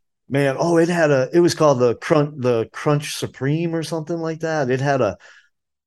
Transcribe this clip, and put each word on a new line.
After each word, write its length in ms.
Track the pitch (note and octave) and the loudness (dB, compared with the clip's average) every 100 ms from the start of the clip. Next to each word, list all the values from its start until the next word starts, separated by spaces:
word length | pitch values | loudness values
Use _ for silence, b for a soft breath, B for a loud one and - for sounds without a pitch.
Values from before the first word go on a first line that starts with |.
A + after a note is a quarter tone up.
| _ _ - | _ _ -6
man, 280 | C#3 C#3 C3 | -2 0 0
oh, 180 | D#3+ E3+ | 0 2
it 100 | E3+ | 2
had 220 | F3 D#3 | 2 2
a, 180 | C#3 B2+ | 2 2
it 80 | F3 | 2
was 140 | F3 | 2
called 260 | - D#3 C3 | 4 2 4
the 160 | B2 A2+ | 2 0
Crunch, 380 | - D#3+ D3 D3+ | 0 2 2 -2
the 300 | B2 A#2 A2 | 0 0 -2
Crunch 440 | - D#3 D3 D3 - | -4 0 0 -2 -8
Supreme 580 | A2 - C3 D#3 E3+ | -10 -6 -4 -2 -2
or 80 | E3 | -4
something 360 | D#3 E3 D#3 E3+ | -6 -8 -6 -6
like 220 | D#3+ D#3+ | -6 -6
that. 300 | E3 D#3 C3 | -4 -2 -2
It 100 | C3 | 0
had 200 | C#3 C#3 | 0 0
a, 180 | A2 - b b b b _ _ | 0 -2 b b b b _ _